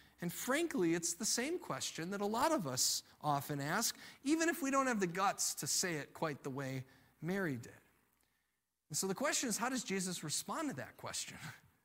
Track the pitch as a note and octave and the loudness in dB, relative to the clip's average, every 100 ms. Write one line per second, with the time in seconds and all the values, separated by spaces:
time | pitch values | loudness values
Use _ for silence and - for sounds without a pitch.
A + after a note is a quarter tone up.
0 | - - F3 - - C#4 E4+ C4 E3+ E3+ | -20 -6 -6 -4 0 2 2 2 4 4
1 | E3+ - G#3+ - C#4+ F4+ - C3+ - - | 0 -2 0 0 0 -2 -4 -4 -4 -4
2 | E3+ G3+ G3+ A3 D#4 D#4 D3 B2 - - | -4 -2 0 2 4 4 2 2 2 2
3 | - - D3+ C#3 B2+ C#3+ C#3+ F#3+ A#3 - | -4 -4 2 2 2 -2 0 2 0 -2
4 | - - C4 D#4+ E4 E4+ C4+ C4+ C4 A3+ | -10 -6 2 4 4 2 2 4 4 4
5 | F3+ F3 G3 - - - D3 - F#3 D#3 | 2 2 2 2 0 -2 0 2 2 0
6 | C3+ - D#3+ C#3 C#3+ C3 C3+ C3 B2+ - | -4 -2 -2 -2 -6 -4 -4 -4 -8 -14
7 | - - D#3 G3 F3 B2 - - _ _ | -20 -8 -4 0 0 -2 -6 -16 _ _
8 | _ _ _ _ _ _ _ _ - D3+ | _ _ _ _ _ _ _ _ -8 -2
9 | F#3+ F#3 C#4+ E4+ C4 G3 A#3+ C4 - F#3+ | -2 0 0 2 0 0 0 -2 -2 -2
10 | F#3 F3 D3+ - - B3 D4+ C#3+ G2+ - | -2 -4 -4 -4 -4 -4 -2 -4 -8 -10
11 | A2+ - - - - - - _ | -8 -6 -6 -10 -12 -14 -20 _